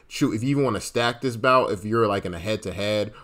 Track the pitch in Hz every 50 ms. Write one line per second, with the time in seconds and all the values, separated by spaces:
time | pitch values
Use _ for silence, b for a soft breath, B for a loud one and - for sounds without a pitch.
0 | B B - - - 127 - 110 117 135 143 143 139 123 107 92 - - - 120
1 | 120 120 120 - - 131 117 113 107 131 127 127 - - 107 92 98 107 110 117
2 | 113 104 101 101 - 92 87 85 85 107 110 104 - 95 95 101 101 104 107 107
3 | 104 104 B B